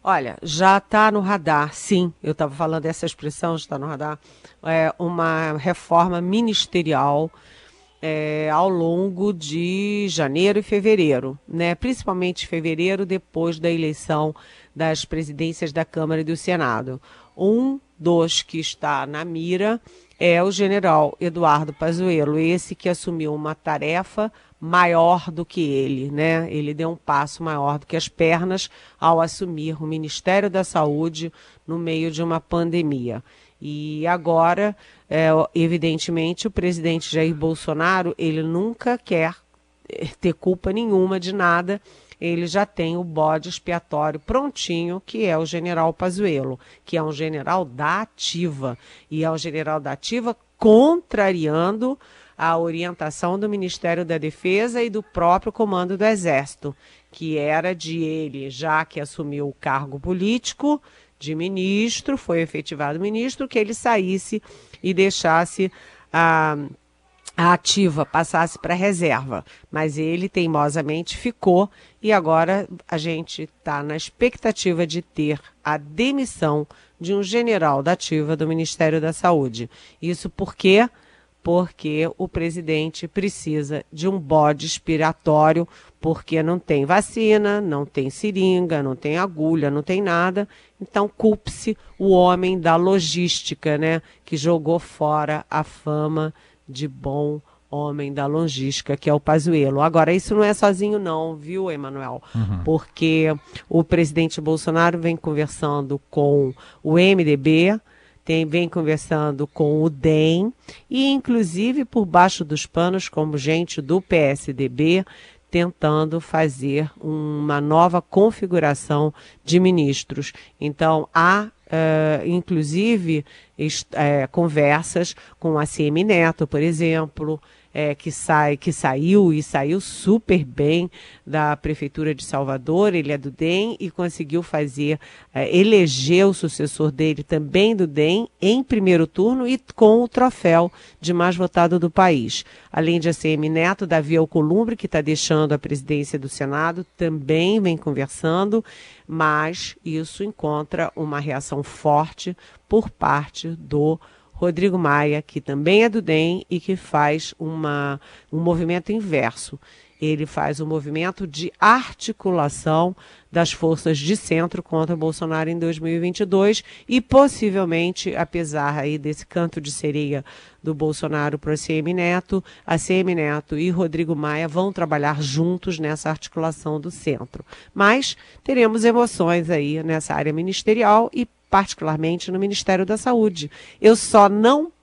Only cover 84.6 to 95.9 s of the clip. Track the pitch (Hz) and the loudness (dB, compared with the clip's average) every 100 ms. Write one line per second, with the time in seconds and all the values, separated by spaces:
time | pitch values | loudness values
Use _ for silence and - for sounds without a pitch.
84.6 | 151 - - 156 156 160 - 151 156 160 | -4 -8 -2 0 0 0 2 4 4 4
85.6 | 170 - - _ 160 160 - 160 160 175 | -2 -10 -20 _ -4 -4 -2 -2 0 -2
86.6 | - 147 139 190 - 233 220 214 208 208 | 0 0 2 2 0 0 4 4 2 0
87.6 | 196 143 143 - 135 - 214 190 185 180 | -2 -4 -4 -4 -6 -4 -4 2 2 4
88.6 | 175 156 139 127 147 160 190 156 156 165 | 2 0 -2 -4 -4 -2 -2 -2 0 2
89.6 | 143 147 147 185 202 170 180 190 208 - | 0 -2 -2 -2 0 0 0 -2 -6 -10
90.6 | _ _ 190 202 202 _ 220 208 - - | _ _ -6 -2 -2 _ 2 2 -6 -8
91.6 | - 214 - - 190 185 180 180 185 185 | -6 -6 -10 -2 4 6 6 4 2 2
92.6 | 165 165 180 196 160 165 175 - - 156 | 4 4 4 2 0 -2 -2 -2 -6 -6
93.6 | 160 147 160 165 _ _ - 160 156 165 | -2 0 0 -2 _ _ -8 -2 2 2
94.6 | 151 170 - - 151 151 147 151 - 156 | 2 -2 -2 -4 0 0 0 -4 -2 -4
95.6 | 156 - 151 | -4 -8 -4